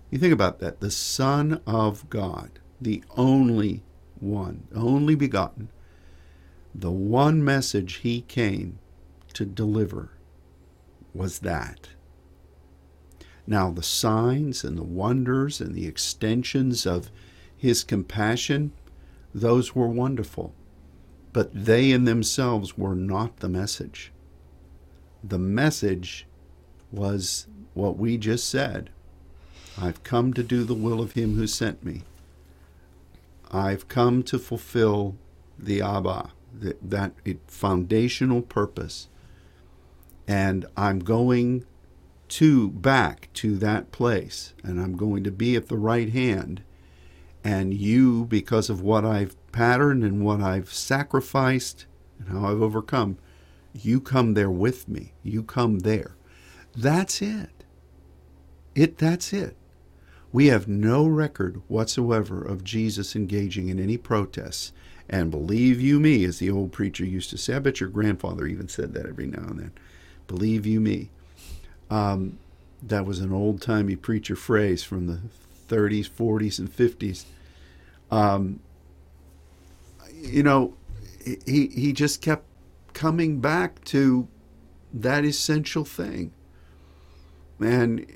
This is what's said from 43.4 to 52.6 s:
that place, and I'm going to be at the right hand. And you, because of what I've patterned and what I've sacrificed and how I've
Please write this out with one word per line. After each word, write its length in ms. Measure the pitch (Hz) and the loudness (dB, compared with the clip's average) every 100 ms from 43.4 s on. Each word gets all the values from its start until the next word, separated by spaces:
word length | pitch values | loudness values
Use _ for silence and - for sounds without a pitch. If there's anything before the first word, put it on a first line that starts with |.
| 110 98 | -2 0
that 340 | 104 107 - | 0 0 -4
place, 600 | - 120 104 - - - - | -2 0 0 -2 -10 -14 -14
and 160 | 92 90 | -6 -4
I'm 160 | 92 90 | -4 -2
going 280 | 107 98 | -2 -2
to 80 | 98 | -2
be 240 | 95 120 117 | -2 0 0
at 120 | 110 | 0
the 100 | 113 | -2
right 320 | 107 117 110 | 2 2 0
hand. 520 | 123 127 98 - 90 - - - - - - - - | 0 0 0 -4 -10 -12 -20 -20 -20 -20 -20 -20 -8
And 300 | 104 98 95 | -2 0 0
you, 520 | 98 98 120 131 117 120 | -2 2 6 6 4 0
because 440 | 110 - 110 101 | -2 2 0 0
of 120 | 98 | -2
what 240 | 98 110 110 | 2 2 2
I've 300 | 107 101 - - | 0 -2 -6 -8
patterned 520 | - 117 123 147 135 | 0 2 4 4 2
and 200 | 110 101 | 0 0
what 180 | 101 104 | 0 0
I've 300 | 98 95 90 | 0 -2 -4
sacrificed 1120 | - - 135 143 135 135 139 131 131 - - - - - - | -8 -2 -2 0 -2 0 0 2 2 -2 -12 -20 -20 -20 -18
and 100 | 92 | -8
how 220 | 95 101 | -4 0
I've 100 | 107 | 2